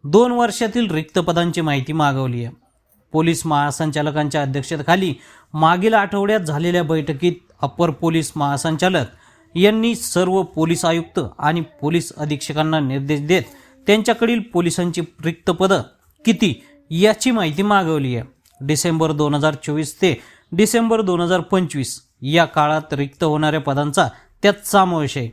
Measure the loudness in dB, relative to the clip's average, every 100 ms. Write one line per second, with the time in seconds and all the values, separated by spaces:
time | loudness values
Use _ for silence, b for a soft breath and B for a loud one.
0 | 4 4 6 2 0 0 -2 -2 -2 -2
1 | -2 -2 0 0 0 0 0 -2 -2 0
2 | 0 0 -4 -4 -8 -12 _ _ _ _
3 | _ 0 0 0 0 0 0 -2 -4 -2
4 | -2 -2 -2 -2 -2 -4 -6 -6 0 0
5 | 0 -6 B B B 0 2 4 4 2
6 | 2 -2 0 0 -2 -2 0 0 0 -2
7 | -2 -2 -2 -2 _ _ -8 0 -2 0
8 | 0 0 -2 -2 -2 -2 -2 0 0 0
9 | -2 -10 _ _ _ 2 2 4 0 -2
10 | -2 0 2 0 -2 -2 0 2 0 0
11 | -2 -6 -6 -2 -2 0 -4 -6 -2 -2
12 | -4 -8 -6 -6 -4 -2 0 0 -2 -4
13 | -2 -4 0 0 -2 B B B 0 2
14 | 2 0 0 0 -2 -2 0 -2 -4 -4
15 | -8 _ -8 -4 -4 0 2 2 -2 _
16 | _ _ 0 2 0 -2 B B _ 2
17 | 2 2 0 0 -2 -2 2 2 2 0
18 | -2 -4 -8 _ _ _ -2 -2 0 0
19 | 0 0 0 2 0 -2 -4 -4 -4 0
20 | 0 0 B B B 0 2 2 2 0
21 | 0 0 2 0 0 -2 0 -4 -6 -8
22 | _ _ -2 2 2 2 2 0 -2 -4
23 | -4 _ -2 0 0 0 -2 -2 0 0
24 | 0 B B _ 0 0 0 2 4 0
25 | -2 -4 -8